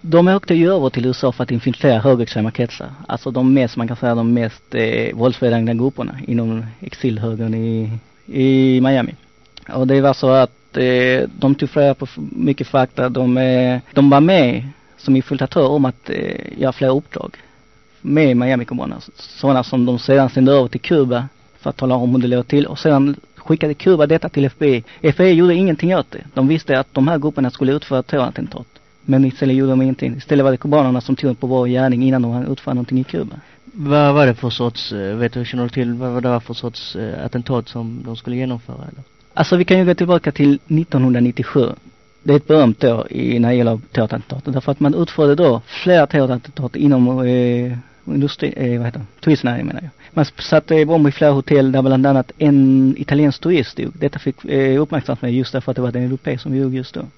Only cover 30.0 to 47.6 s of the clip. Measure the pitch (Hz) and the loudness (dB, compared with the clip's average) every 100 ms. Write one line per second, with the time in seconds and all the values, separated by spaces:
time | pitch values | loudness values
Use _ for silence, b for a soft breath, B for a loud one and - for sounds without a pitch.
30 | 131 127 - 147 135 127 147 151 131 127 | -6 -8 -2 2 2 0 0 2 2 0
31 | 120 131 143 117 127 131 123 123 131 123 | -2 -2 -2 -4 -2 0 0 0 0 2
32 | 131 131 120 120 127 135 - 127 123 127 | 0 0 -2 -4 -6 -8 -6 -6 -2 -4
33 | 131 170 143 - b b - 226 143 147 | -4 -6 -8 -12 b b -20 -10 0 2
34 | 143 143 135 117 123 - 120 113 - 104 | 4 4 2 2 -6 -4 -6 -6 -10 -8
35 | 98 110 117 123 120 127 120 135 120 120 | -6 -4 -4 -4 -8 -6 -4 -4 -4 -4
36 | 127 123 123 120 - 117 123 - - 95 | -6 -4 -2 -2 -4 -12 -12 -12 -14 -10
37 | 107 - 143 120 120 123 113 120 113 117 | -10 -8 -8 -8 -4 -6 -6 -12 -10 -12
38 | 120 113 - 123 131 120 120 123 135 135 | -12 -14 -10 -6 -6 -8 -12 -18 -18 -20
39 | 135 _ _ - 156 180 180 185 180 175 | -20 _ _ -4 0 2 4 4 4 2
40 | 175 170 - - 143 143 _ 156 170 135 | 2 0 0 0 2 2 _ -2 0 0
41 | 127 120 123 120 123 147 120 - - _ | 2 2 0 -2 -2 0 0 -4 -18 _
42 | _ _ - 143 - 156 127 107 135 113 | _ _ 2 2 4 4 4 4 0 0
43 | - 127 123 120 117 123 117 113 - - | -4 -4 -2 0 2 2 2 -2 -4 -4
44 | 110 113 - 135 151 135 - 139 143 165 | -2 -4 -8 -10 -6 -4 -4 0 0 0
45 | 165 - 147 143 165 117 - - 180 175 | -2 2 2 4 4 2 -4 -6 2 4
46 | 143 156 131 123 - - 127 - 147 131 | 4 2 0 -2 -8 -8 -8 0 2 4
47 | 123 127 123 123 123 120 | 2 2 0 2 0 0